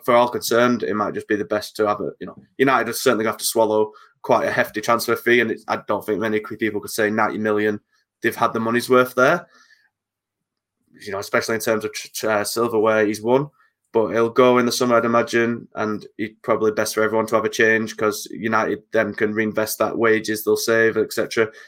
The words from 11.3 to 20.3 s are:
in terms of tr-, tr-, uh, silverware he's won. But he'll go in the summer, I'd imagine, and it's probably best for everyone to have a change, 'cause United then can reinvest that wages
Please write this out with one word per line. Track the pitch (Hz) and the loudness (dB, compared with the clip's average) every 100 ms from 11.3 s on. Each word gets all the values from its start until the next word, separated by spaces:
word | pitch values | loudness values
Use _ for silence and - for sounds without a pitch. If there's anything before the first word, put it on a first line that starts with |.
| 120 - | -2 0
in | 113 | -2
terms | 117 107 | 0 -2
of | 104 | -2
tr-, | - - | -8 -12
tr-, | - 110 | -6 -2
uh, | 104 | -2
silverware | 104 113 120 110 110 110 104 | -2 -2 0 2 2 2 2
he's | 107 | 0
won. | 110 131 147 _ _ _ _ | 0 0 0 _ _ _ _
But | 113 101 | 0 0
he'll | 113 117 | 2 2
go | 131 123 123 | 4 6 6
in | 120 | 2
the | |
summer, | - 123 117 | 0 2 2
I'd | 117 | 4
imagine, | 117 117 117 117 117 - | 2 2 0 0 -2 -8
and | - 107 104 - - | -6 -6 -6 -10 -10
it's | 107 - | -10 -6
probably | - 107 110 | -2 0 0
best | 107 110 | 0 -2
for | 107 | 0
everyone | 107 110 110 | 0 0 0
to | |
have | - 110 | 0 0
a | |
change, | - 110 110 110 - | 2 4 2 0 -2
'cause | 107 101 - | -2 -2 -8
United | - 110 110 85 - - | -8 -2 -2 -2 -4 -2
then | 113 104 | -2 -2
can | 101 107 | -2 -2
reinvest | 107 107 110 107 - | -2 -2 -2 -4 -2
that | 107 - | -2 0
wages | 113 110 110 | 2 2 0